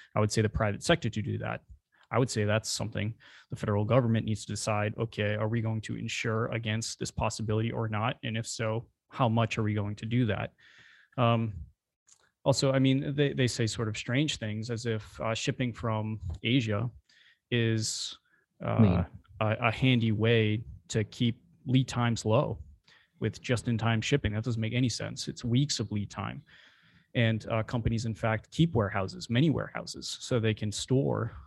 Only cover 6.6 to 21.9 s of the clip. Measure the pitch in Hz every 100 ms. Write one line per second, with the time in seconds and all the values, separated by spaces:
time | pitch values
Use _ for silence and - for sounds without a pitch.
6.6 | 113 110 110 - 117 - 113 - 110 110
7.6 | 113 120 113 107 117 - 120 113 113 -
8.6 | 110 113 - _ _ - 123 113 113 -
9.6 | 107 104 101 104 113 120 117 95 - _
10.6 | _ - - - _ - 117 117 113 -
11.6 | - _ _ _ _ _ _ _ 143 131
12.6 | 139 135 135 135 147 143 143 139 123 -
13.6 | 113 - 107 104 - 120 - - 110 107
14.6 | 113 113 120 110 - - 110 113 - 131
15.6 | 123 - 117 110 107 110 - - 113 131
16.6 | 110 104 120 - _ _ _ _ _ 120
17.6 | 113 110 107 - - - _ _ _ _
18.6 | - 110 104 87 87 - - - 110 110
19.6 | 120 - 131 123 113 107 113 117 107 107
20.6 | - - - 113 104 - 120 - _ _
21.6 | - 131 127